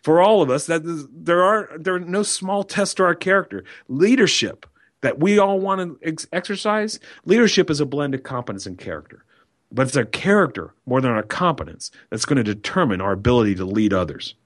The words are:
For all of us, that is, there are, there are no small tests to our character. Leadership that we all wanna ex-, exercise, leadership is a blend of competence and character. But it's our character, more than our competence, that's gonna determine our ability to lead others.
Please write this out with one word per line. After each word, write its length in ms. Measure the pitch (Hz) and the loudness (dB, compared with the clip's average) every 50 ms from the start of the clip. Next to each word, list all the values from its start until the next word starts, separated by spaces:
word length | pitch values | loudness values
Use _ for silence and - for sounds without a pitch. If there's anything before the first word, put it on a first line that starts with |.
| _ | _
For 160 | - 156 170 180 | 4 4 6 6
all 180 | 208 220 202 | 6 6 4
of 100 | 160 131 | 4 2
us, 160 | 123 147 147 | 0 -2 0
that 180 | - 165 165 160 | -2 -2 -2 -2
is, 240 | 170 170 156 143 135 120 | -4 -8 -10 -10 -14 -18
there 300 | 165 170 165 170 175 180 | -10 -2 0 2 4 4
are, 260 | 190 214 220 202 - - | 4 2 0 -2 -6 -14
there 180 | 156 - 185 185 | -8 -4 -4 -4
are 20 | 180 | -4
no 240 | 180 170 180 202 214 | -4 -4 -4 -4 -2
small 400 | - - - 190 190 196 202 196 | -2 -4 -6 -4 -4 -4 -4 -4
tests 320 | - - - 202 190 - | -4 -2 -4 -2 -2 0
to 80 | - 190 | 0 2
our 140 | 180 170 | 2 2
character. 480 | 170 - 185 196 196 175 - - 95 92 - - - _ _ | 0 0 0 2 0 0 -2 -10 -14 -14 -14 -20 -20 _ _
Leadership 760 | 127 139 170 214 254 269 220 170 - - 117 95 - _ - - _ _ _ _ _ _ | 0 2 4 4 6 4 4 2 2 0 -2 -4 -6 _ -20 -20 _ _ _ _ _ _
that 180 | - 131 - - | -4 -4 0 2
we 180 | 151 196 208 | 2 4 6
all 220 | 208 196 196 196 190 | 4 4 4 2 0
wanna 360 | 190 196 190 190 185 175 151 - | 0 0 -2 -2 -2 -6 -8 -8
ex-, 280 | - 165 160 156 - _ - | -8 -8 -8 -8 -10 _ -6
exercise, 680 | 175 175 - 208 196 - 220 208 214 208 214 - - - - - - _ | -6 -4 -4 -8 -4 -2 -2 -2 0 -2 -4 -8 -12 -16 -20 -20 -16 _
leadership 440 | - 190 233 240 208 - 196 180 170 | 2 4 4 4 4 4 2 2 2
is 120 | 156 139 | 0 -2
a 60 | 151 | -2
blend 280 | 131 135 143 147 143 135 | -2 -2 -4 -4 -4 -4
of 80 | 131 131 | -6 -8
competence 440 | - 135 123 120 - 107 98 - | -8 -10 -8 -8 -8 -10 -10 -10
and 120 | 101 92 87 | -12 -14 -12
character. 460 | - 98 85 76 76 _ - - _ _ _ _ _ _ _ _ _ _ - | -10 -10 -10 -10 -12 _ -20 -20 _ _ _ _ _ _ _ _ _ _ -2
But 160 | 117 131 127 | -2 -2 0
it's 80 | - | 0
our 80 | 143 117 | -2 -2
character, 720 | - - - - 185 202 208 190 143 - 98 82 82 _ _ _ | -2 -6 -4 0 2 4 4 4 2 -2 -8 -12 -12 _ _ _
more 140 | - 123 135 | -2 -2 0
than 100 | 131 127 | 2 2
our 140 | 117 107 104 | 0 -2 -2
competence, 680 | 107 - - 180 175 156 120 - 78 80 - - - _ - _ _ | -4 -4 -2 0 0 0 -2 -6 -12 -12 -16 -16 -18 _ -18 _ _
that's 160 | - 113 - | -8 -8 -2
gonna 200 | - 147 135 113 | 0 0 0 0
determine 560 | 104 104 104 - - - 190 180 131 98 90 | 0 -4 -6 -8 -6 -2 0 0 0 0 -2
our 100 | 95 101 | -2 -2
ability 460 | 98 95 104 120 123 120 113 104 98 | -2 0 2 2 4 4 4 2 0
to 80 | 90 92 | -2 -4
lead 280 | 92 101 110 110 104 98 | -2 0 0 2 2 2
others. 440 | 95 90 82 85 - - - - _ _ | 0 -2 -2 -6 -12 -14 -16 -16 _ _